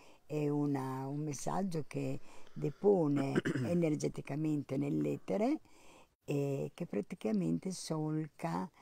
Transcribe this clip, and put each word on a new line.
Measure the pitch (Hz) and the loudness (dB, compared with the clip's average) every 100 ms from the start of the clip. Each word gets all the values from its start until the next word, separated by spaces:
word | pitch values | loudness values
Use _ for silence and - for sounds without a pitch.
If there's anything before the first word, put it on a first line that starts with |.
| - - - | -20 -20 -6
è | 151 147 | -2 0
una, | 147 147 139 131 131 135 | 2 2 0 -2 -4 -4
un | 147 | -4
messaggio | 151 135 - 160 196 165 139 | -4 -4 -2 0 0 -2 -4
che | 139 135 135 - - - | -4 -2 -4 -6 -10 -10
depone | 151 147 - 202 196 151 143 135 - | -4 -4 2 6 6 6 4 2 2
<clears throat> | - - | 0 0
energeticamente | 127 175 160 147 147 - - 139 156 147 135 135 | 2 2 4 2 0 -4 -6 -2 0 0 -2 -2
nell'etere | 143 156 147 143 - 190 233 311 - - - - - _ | 0 0 0 -2 0 0 2 0 -6 -20 -20 -20 -20 _
e | - 147 139 139 147 | -4 0 0 0 -4
che | - 170 | -6 -4
praticamente | 202 196 185 220 214 165 165 185 | -4 -4 -4 0 2 2 0 -2
solca, | 185 - 160 156 156 156 - 165 175 185 - | -6 -4 -2 0 0 -4 -6 -4 -4 -4 -10